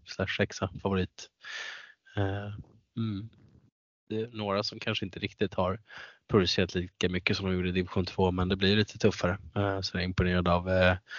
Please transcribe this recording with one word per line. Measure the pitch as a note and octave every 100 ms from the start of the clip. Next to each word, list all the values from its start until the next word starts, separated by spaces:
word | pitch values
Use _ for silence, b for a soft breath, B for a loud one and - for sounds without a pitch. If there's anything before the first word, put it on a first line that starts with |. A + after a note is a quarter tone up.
| -
slash | - G2 -
sexa | G2+ - F#2+ E2+
favorit. | G2 F#2+ F2+ - - _ B B B B B B _ -
Eh, | G2 G2+ G#2 G#2 - - _ -
mm. | A2+ G2 A2+ - - _ _ _ _ _ -
Det | A2
är | A2+
några | A2 G#2 G2
som | G#2 A2
kanske | - G#2+
inte | G2 -
riktigt | G#2 - G2
har | - F#2 F#2+ B B B B -
producerat | G#2 F2 - F2+
lika | F#2 F2+ - F#2
mycket | F2+ - F#2+
som | F#2+
de |
gjorde | F#2 F2+
i |
division | F#2 F2+ G2+ F2+
två, | - F#2
men | F2+ F2+
det | F#2+
blir | F#2+ G#2+
lite | G#2 -
tuffare. | G#2 - F2+ F#2 - G#2
Eh, | G2+ G2
så | F#2+ F2+
jag |
är | F2+
imponerad | F2+ F2+ F2+ F2
av, | F2 F2+
eh, | F#2 F2+ F#2 -